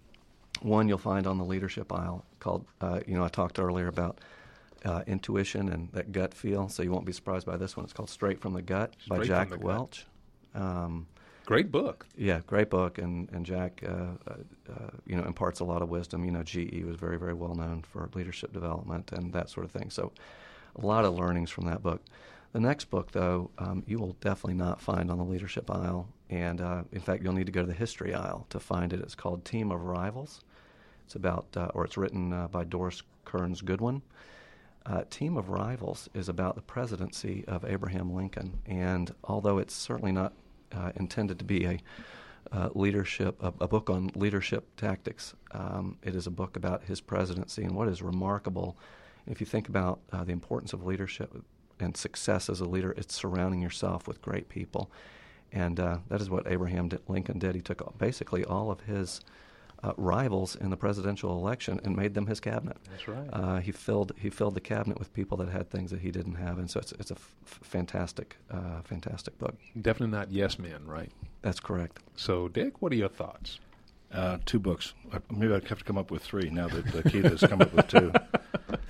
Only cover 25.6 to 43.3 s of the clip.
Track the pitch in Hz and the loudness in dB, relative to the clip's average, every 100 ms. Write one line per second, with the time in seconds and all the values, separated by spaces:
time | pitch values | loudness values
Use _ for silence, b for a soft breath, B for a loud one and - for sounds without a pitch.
25.6 | - 92 90 90 92 - - 87 87 85 | -2 -2 0 -2 -4 -12 -6 -2 0 -2
26.6 | 90 87 82 95 92 95 92 92 92 90 | -2 -2 -4 -4 -2 0 2 0 2 2
27.6 | 90 87 117 - 92 - - - - - | 2 0 -2 -2 -2 -2 -2 -4 -6 -8
28.6 | - 90 87 90 - - 101 87 - 113 | -2 0 2 -2 -4 -6 -4 -4 -4 -2
29.6 | 104 87 90 87 95 120 147 - B B | 0 -2 -2 -2 -2 -4 -10 -14 B B
30.6 | B B B B - - 92 87 - 98 | B B B B -14 -2 0 0 -2 -4
31.6 | 87 - 85 - 95 95 90 87 85 90 | -2 0 0 0 0 0 0 0 -2 -2
32.6 | 85 87 90 - - - - 92 90 90 | -2 -2 -2 -4 -12 -20 -4 0 0 0
33.6 | 95 95 117 139 - B B B B B | 0 2 2 0 -6 B B B B B
34.6 | B B - 90 - - 147 160 92 95 | B B -4 -2 -2 -4 -2 0 0 0
35.6 | 104 123 95 95 - - 92 87 92 - | 0 -2 -4 -6 -8 -4 -2 0 0 -2
36.6 | - 123 123 95 92 - 98 95 101 92 | -6 -4 -2 -2 -4 -4 -4 -4 -4 -4
37.6 | - 95 95 92 90 90 95 - 95 95 | -2 -2 0 -2 -2 -2 -2 -4 -6 -6
38.6 | - 92 90 90 87 - - 107 101 98 | -2 0 2 2 0 -4 -2 2 4 4
39.6 | - - - 120 101 95 95 - - - | 2 -4 -4 -2 2 2 0 -4 -18 -20
40.6 | - 92 90 - 90 - 107 90 95 98 | -10 -4 -4 -2 -4 0 -2 -2 0 2
41.6 | 90 90 B B B B B B - 98 | 2 0 B B B B B B -6 -2
42.6 | 90 - 98 101 95 - 98 | 0 4 4 4 0 0 0